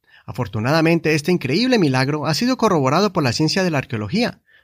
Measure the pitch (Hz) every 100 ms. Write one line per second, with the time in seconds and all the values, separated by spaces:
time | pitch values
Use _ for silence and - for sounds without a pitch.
0 | _ - - - 104 107 117 160 160 170
1 | 160 151 147 180 127 165 254 240 156 127
2 | 131 151 147 151 240 254 220 175 131 156
3 | 208 185 135 113 156 196 180 147 - 113
4 | 104 190 240 - _ _